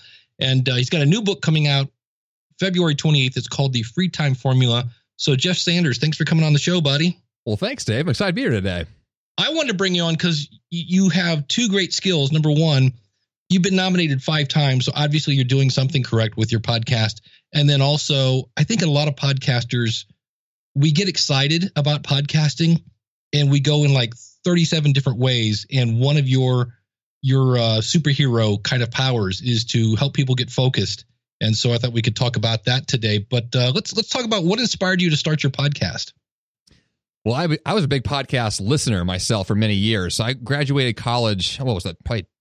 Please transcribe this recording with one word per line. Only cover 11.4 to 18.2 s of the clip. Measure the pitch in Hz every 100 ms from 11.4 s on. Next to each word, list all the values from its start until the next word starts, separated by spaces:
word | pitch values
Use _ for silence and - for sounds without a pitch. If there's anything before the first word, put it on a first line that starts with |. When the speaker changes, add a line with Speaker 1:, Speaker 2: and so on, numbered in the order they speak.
| 143
Speaker 1:
two | - 240
great | 196 180
skills. | - 196 165 139
Number | 156 151
one, | 147 160 135 131 - _ _ _ _ -
you've | 190
been | 190 190
nominated | 185 180 160 131
five | - 156 143
times, | 156 143 127 123
so |
obviously | 143 147 151 151
you're | 139
doing | 127 135 135
something | 135 131 139
correct | 120 113 110 -
with | 113
your | 117
podcast. | - 117 110 113 110 - _ _ _ 147
And | 147
then | 139
also, | 139 147 - 139